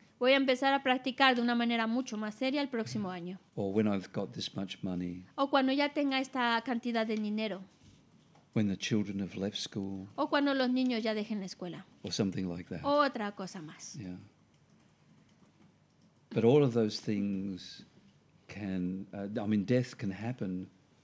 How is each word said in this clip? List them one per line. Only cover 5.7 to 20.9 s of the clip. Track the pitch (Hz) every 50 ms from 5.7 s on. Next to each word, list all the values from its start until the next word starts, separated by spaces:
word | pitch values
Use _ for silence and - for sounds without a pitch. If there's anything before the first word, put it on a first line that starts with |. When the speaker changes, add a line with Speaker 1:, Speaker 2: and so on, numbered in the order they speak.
Speaker 1:
ya | 269 285 285 294 285
tenga | 302 294 277 262 262
esta | 269 269 - 262 247 240 233 226 226
cantidad | - 247 233 - 240 226 226 226
de | 220 220
dinero. | 214 214 208 208 214 220 214 190 190 190 - _ _ - - - - _ _ - - _ _ - - - _ -
Speaker 2:
When | 117 107 101
the | 95 87
children | - - 123 107 104 98 98 98
have | 101 87 -
left | - 98 101 - -
school. | - - - 107 98 98 98 95 95 101 -
Speaker 1:
O | - 285 294
cuando | 320 285 285 285 277
los | 269 254 247
niños | 247 254 262 254 247 220 214
ya | 220 214
dejen | 214 208 - 220 208
la | 190
escuela. | 180 - - 180 175 160 - 190 - - -
Speaker 2:
Or | - 95
something | - - 110 98 85 - 92 90
like | 85 87 90 -
that. | 90 87 -
Speaker 1:
O | 277 285 294 294
otra | 277 277 233 214 202 202
cosa | - 196 180 - 190
más. | 156 151 156 - - - -
Speaker 2:
Yeah. | 147 107 92 90 95 104 104 _ _ _ _ _ _ _ _ - - _ _ _ _ _ - - - - _ _ _ - - _ - - - _ _ _ _ _ _ _ _ _ _ _ -
But | - - 107
all | 113 135 151 147
of | 131 113
those | 117 110 107 104 -
things | - - 107 101 101 101 98 95 95 101 95 90 - - - - - - - - - - - _ _ _ _ _ _ -
can, | - 98 104 98 92 92 90 90 92 95 98 - -
uh, | 98 98 101 107 113
I | 104 101
mean, | 110 104 95
death | 95 123 127 123 - - -
can | 117 98
happen | 95 95 107 117 131 - 110 95 92 92 95 - - _ _ _